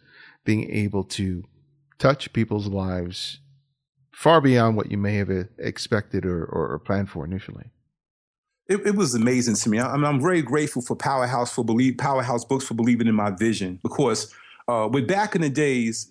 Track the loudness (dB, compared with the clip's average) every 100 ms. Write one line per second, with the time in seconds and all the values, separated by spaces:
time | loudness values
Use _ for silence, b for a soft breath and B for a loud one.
0 | B B B B -2 -2 -2 -2 -2 -2
1 | -4 -4 -4 -4 -10 _ _ _ _ 0
2 | 2 2 -2 -2 0 -2 -2 -2 -2 -4
3 | -6 -8 -12 -14 _ _ _ _ _ _
4 | _ -2 4 6 6 6 4 2 0 -2
5 | 0 0 0 -2 -4 -8 -8 -8 -2 -2
6 | -2 -4 -2 -4 -4 -4 -4 -6 -4 -2
7 | -2 -6 -8 -8 -10 -16 -18 _ _ _
8 | _ _ _ _ _ _ -4 -2 0 2
9 | 2 2 2 2 2 0 0 0 0 0
10 | 0 2 2 2 2 0 -2 -4 -6 -4
11 | -2 0 0 0 -2 -2 0 2 2 2
12 | 0 0 0 -2 -2 -4 -2 0 2 4
13 | 4 2 0 0 0 0 -4 -6 -6 0
14 | 0 0 -4 B B B B 0 2 0
15 | 0 0 0 0 0 0 0 2 0 -4
16 | -8